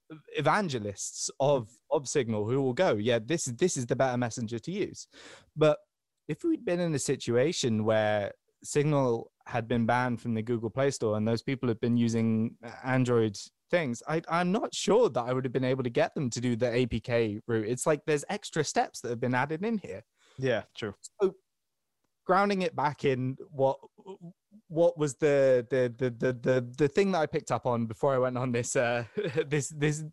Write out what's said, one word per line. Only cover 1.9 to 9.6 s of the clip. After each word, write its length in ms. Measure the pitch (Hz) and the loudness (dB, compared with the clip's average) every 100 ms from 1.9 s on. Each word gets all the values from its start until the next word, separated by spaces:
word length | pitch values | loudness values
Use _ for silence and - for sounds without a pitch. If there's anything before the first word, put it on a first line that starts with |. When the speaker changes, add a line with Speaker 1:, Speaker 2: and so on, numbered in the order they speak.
| 156 131 | -4 0
Speaker 1:
Signal 380 | 151 117 107 104 | -2 0 -2 0
who 120 | 135 | 0
will 120 | 135 | 0
go, 220 | 123 185 110 | 2 2 2
"Yeah, 240 | 110 117 | 2 0
this 240 | 110 165 - | 0 -4 -4
is, 80 | 117 | -2
this 220 | 180 - | -2 0
is 80 | 120 | -2
the 100 | 127 | 0
better 220 | 131 123 | 0 0
messenger 420 | 120 131 110 117 | -2 -4 -6 -8
to 120 | - | -6
use." 360 | 196 120 - - - - - _ - | -6 -6 -8 -20 -20 -20 -20 _ 2
But 220 | 156 151 _ _ _ _ - | 4 4 _ _ _ _ -10
if 160 | 151 | -4
we'd 220 | 339 320 - | -2 -2 0
been 140 | 175 | 0
in 140 | 175 143 | 0 0
a 40 | |
situation 840 | - 127 - 117 143 170 127 110 107 | -2 -2 0 2 2 0 0 0 2
where 480 | 110 107 107 101 - _ _ | 2 2 0 -2 -8 _ _
Signal 680 | - 147 147 143 131 117 - _ - | -4 0 2 2 2 0 -4 _ -6
had 220 | 123 | -4